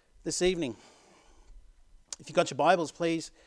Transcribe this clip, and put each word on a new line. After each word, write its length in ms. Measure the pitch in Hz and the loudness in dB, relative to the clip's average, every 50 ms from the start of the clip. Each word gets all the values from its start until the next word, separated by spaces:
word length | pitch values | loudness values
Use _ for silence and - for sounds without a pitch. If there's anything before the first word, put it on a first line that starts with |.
| _ _ _ - - | _ _ _ -12 -8
this 180 | 165 147 - 175 | -6 -2 0 0
evening. 320 | 185 185 170 160 123 110 - - - - - _ _ - - _ - - - - - - - - - - _ - _ - - _ _ - - | 0 0 0 -4 -6 -6 -10 -16 -20 -20 -20 _ _ -20 -20 _ -20 -20 -20 -20 -20 -20 -20 -20 -20 -20 _ -20 _ -20 -20 _ _ -20 -18
If 100 | 139 - | -18 -2
you've 60 | 143 | 0
got 160 | 175 170 - | 0 0 0
your 80 | 143 131 | 0 2
Bibles, 320 | 143 165 190 175 160 135 | 4 4 4 4 2 -2
please 400 | - - 170 165 165 165 147 - - _ _ | -6 -4 -2 -2 -2 -2 -6 -10 -16 _ _